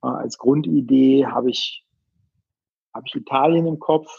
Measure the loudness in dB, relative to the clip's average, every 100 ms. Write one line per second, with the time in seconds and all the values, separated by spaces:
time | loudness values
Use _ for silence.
0 | -6 -6 -8 -4 0 0 0 -2 2 4
1 | 6 4 2 -2 -4 -4 -8 -12 _ _
2 | _ _ _ _ _ _ _ _ _ -18
3 | -12 -12 -4 0 2 2 0 -4 0 0
4 | 0